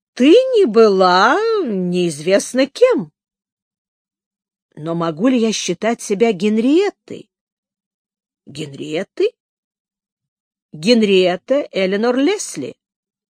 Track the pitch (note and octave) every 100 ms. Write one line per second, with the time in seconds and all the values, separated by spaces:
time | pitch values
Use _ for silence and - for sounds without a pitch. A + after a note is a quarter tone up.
0 | _ - C4+ A4 C5 A#4+ F4+ G#3+ A3 F#3+
1 | F#3 F3+ A3 E4+ A4+ G#4+ C#4+ F#3+ F3+ F3+
2 | F3 D3 D#3 G3 - B3+ C4+ - B4+ F4+
3 | D3+ _ _ _ _ _ _ _ _ _
4 | _ _ _ _ _ _ _ - D#3 E3+
5 | E3 D3+ B3+ C4 A3 G3 - F3 G#3+ A#3
6 | - G3 A#3 F3+ G#3+ A3 B3 D#4+ G4+ -
7 | - - - _ _ _ _ _ _ _
8 | _ _ _ _ - C#3 D3 C#3 D3 D3+
9 | G3+ - G#4 _ _ _ _ _ _ _
10 | _ _ _ _ _ _ _ D3+ F3 A#3
11 | G#3 F#3+ F3+ F3+ - C#4 - F#3+ F#3+ G3+
12 | A#3 B3+ C#4+ G4+ - - B2+ - _ _
13 | _ _ _